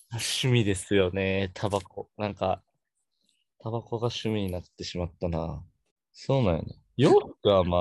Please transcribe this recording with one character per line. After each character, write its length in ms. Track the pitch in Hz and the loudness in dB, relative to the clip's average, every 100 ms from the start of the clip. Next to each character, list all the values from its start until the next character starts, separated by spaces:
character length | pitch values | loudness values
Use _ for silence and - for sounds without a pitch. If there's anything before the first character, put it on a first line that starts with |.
| _ | _
趣 360 | 113 - - 135 | -8 -6 -2 2
味 160 | 120 | 4
で 120 | 101 95 | 2 0
す 200 | - 101 | 0 2
よ 160 | 90 | 2
ね、 400 | 92 95 95 98 | 0 -2 -2 -4
タ 160 | - 104 | -4 -4
バ 100 | 98 | -4
コ。 280 | 92 - - - | -6 -12 -14 -8
な 100 | 104 | -8
ん 80 | 98 | -4
か、 260 | 95 92 _ _ _ _ _ _ _ _ _ _ | -4 -4 _ _ _ _ _ _ _ _ _ _
タ 120 | 113 | -8
バ 100 | 113 | -8
コ 180 | 110 117 | -6 -4
が 80 | 120 | -4
趣 220 | - 113 | -4 -4
味 120 | 110 | -2
に 100 | 98 | -4
な 80 | 90 | -6
っ 40 | - - | -10 -14
て 60 | |
し 140 | 87 87 | -10 -6
ま 80 | 87 | -6
っ 80 | - | -6
た 100 | 90 | -4
な。 340 | 82 82 73 - _ _ _ _ | -4 -4 -8 -14 _ _ _ _
そ 280 | - - 135 | -10 -2 0
う 40 | |
な 100 | 107 | 2
ん 40 | 80 | 0
や 60 | |
ね。 120 | - - _ - | -4 -14 _ 2
洋 140 | 139 | 6
服 380 | 403 - - 104 | 6 4 0 4
は 140 | 98 | 4
ま 140 | 90 87 | 4 2